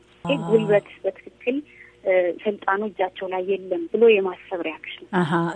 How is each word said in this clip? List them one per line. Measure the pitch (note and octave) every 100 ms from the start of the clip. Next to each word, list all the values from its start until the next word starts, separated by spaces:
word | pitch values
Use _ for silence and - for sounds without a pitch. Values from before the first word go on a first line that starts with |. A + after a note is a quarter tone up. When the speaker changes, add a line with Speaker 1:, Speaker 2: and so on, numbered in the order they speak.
| _ _ E3+
Speaker 1:
ይሄ |
Speaker 2:
አዎ። | - -
Speaker 1:
ጉልበት | A3 G#3 G#3 - -
በትክክል | F#3+ - - _ - C#4 - - - _ - F#3 F3+ -
ስልጣኑ | G#3+ G3+ - G3 G#3+
እጃቸው | F3+ F#3+ - F#3+
ላይ | F#3 F#3
የለም | F#3+ F#3 F3 E3+
ብሎ | G#3+ A#3
የማሰብ | G#3 F#3+ F3 - F3+
ሪያክሽን። | D#3+ D#3 - - -
Speaker 2:
አሀ፣ | F#3 D#3+ E3+ E3+